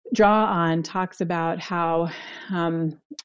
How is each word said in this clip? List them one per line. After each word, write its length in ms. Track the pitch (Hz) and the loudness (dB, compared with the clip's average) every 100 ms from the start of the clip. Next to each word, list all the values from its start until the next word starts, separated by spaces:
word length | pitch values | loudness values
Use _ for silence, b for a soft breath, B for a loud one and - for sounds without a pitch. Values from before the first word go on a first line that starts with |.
| - | -4
draw 300 | 233 208 214 | 4 6 6
on 400 | 214 185 165 165 | 4 2 2 2
talks 360 | 165 190 185 - | -2 -4 -4 -4
about 380 | 175 170 165 165 | -2 -2 -2 -4
how, 500 | - 175 165 165 170 B B B B | -4 -2 0 0 0 B B B B
um, 480 | 185 170 165 165 151 _ - | -2 0 0 -2 -4 _ -20